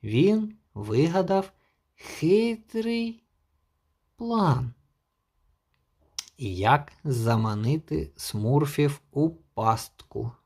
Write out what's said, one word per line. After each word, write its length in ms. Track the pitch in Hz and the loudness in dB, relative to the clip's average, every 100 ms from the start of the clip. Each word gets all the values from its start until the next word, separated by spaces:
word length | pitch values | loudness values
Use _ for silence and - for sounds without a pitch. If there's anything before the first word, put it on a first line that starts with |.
він 540 | 107 113 185 220 214 - _ | 0 4 4 4 -2 -10 _
вигадав 760 | 104 104 110 160 185 180 190 190 _ _ _ _ _ | -12 -2 2 2 2 0 0 -2 _ _ _ _ _
хитрий 1300 | - - 156 202 226 226 _ 220 226 233 233 226 _ _ _ _ _ _ _ _ _ _ | -18 -4 2 4 2 -2 _ -6 -2 -2 -4 -8 _ _ _ _ _ _ _ _ _ _
план. 580 | 233 226 185 123 120 - _ _ _ _ _ _ _ _ _ _ _ _ _ - - _ | -2 0 2 2 -2 -10 _ _ _ _ _ _ _ _ _ _ _ _ _ -18 -18 _
Як 540 | 117 90 104 143 143 _ | -8 -2 2 2 0 _
заманити 1080 | 156 123 113 113 110 104 110 156 - 156 73 - | -4 -2 2 2 0 0 0 -2 -2 -6 -6 -10
смурфів 880 | - 107 110 139 147 - 143 143 _ | -8 -4 2 2 0 0 0 -2 _
у 180 | 139 160 | -2 -2
пастку? 1000 | 165 _ - 110 113 - _ - - 113 - | -2 _ -4 0 0 -4 _ -14 -8 -8 -10